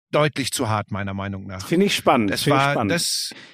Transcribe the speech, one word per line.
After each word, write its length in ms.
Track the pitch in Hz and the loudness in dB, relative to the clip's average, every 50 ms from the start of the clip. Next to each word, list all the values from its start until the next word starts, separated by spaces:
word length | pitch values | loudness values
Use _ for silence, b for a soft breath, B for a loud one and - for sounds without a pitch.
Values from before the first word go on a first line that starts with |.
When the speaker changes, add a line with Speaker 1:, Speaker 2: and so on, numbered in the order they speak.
| _ - | _ -2
Speaker 1:
deutlich 420 | - 147 151 147 - 139 127 - - | 0 2 2 2 0 -2 -6 -4 -2
zu 160 | - 131 107 | -2 -2 0
hart, 240 | 110 104 101 - 104 | 0 -2 -2 -4 -6
meiner 200 | 95 101 98 98 | -6 -4 -4 -6
Meinung 320 | 98 98 98 95 95 98 98 | -6 -6 -6 -8 -8 -10 -10
nach. 180 | 92 95 - | -12 -10 -6
Speaker 2:
Finde 200 | - 170 180 202 | -2 2 2 2
ich 100 | 196 - | 2 0
spannend, 340 | - - - 151 120 107 98 | 2 4 4 4 4 4 2
Speaker 1:
Das 140 | - - - | 0 0 2
Speaker 2:
finde 120 | 147 139 135 | 2 4 4
ich 40 | 139 | 4
Speaker 1:
war, 80 | 139 143 | 2 2
Speaker 2:
spannend. 180 | 139 113 98 95 | 0 0 0 0
Speaker 1:
das, 420 | 170 - - - - - - - B B B | 0 -2 -2 -4 -4 -6 -8 -10 B B B